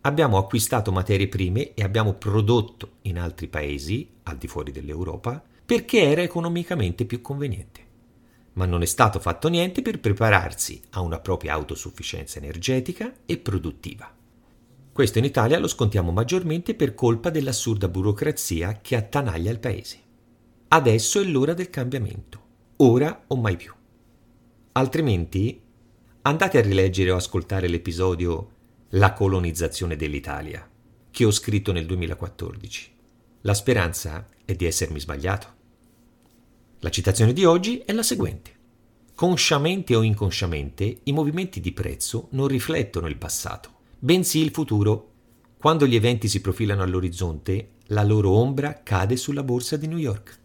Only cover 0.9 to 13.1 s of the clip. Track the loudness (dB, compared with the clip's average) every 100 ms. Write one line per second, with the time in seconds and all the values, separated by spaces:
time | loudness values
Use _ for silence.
0.9 | -2 2 2 2 0 -2 -2 -4 -4 -2
1.9 | 0 0 -2 0 2 4 2 2 -8 -20
2.9 | _ -6 -4 -6 -6 -8 -6 -4 -6 -4
3.9 | -6 -6 _ -12 -10 -10 -8 -8 -10 -10
4.9 | -8 -8 -6 -8 -8 _ _ _ -2 2
5.9 | 4 4 4 0 -2 -4 -4 -4 -2 -2
6.9 | -2 -6 -6 -8 -6 -6 -6 -10 -20 -20
7.9 | _ _ _ _ _ _ -2 0 0 0
8.9 | 4 4 4 -4 -2 0 0 0 -2 -4
9.9 | -2 -2 2 4 4 2 -8 -8 -8 -12
10.9 | -8 -6 -6 -4 -4 -2 -4 -6 -10 -12
11.9 | -12 -12 -10 -12 -12 -12 -8 -2 -2 -2
12.9 | -8 -10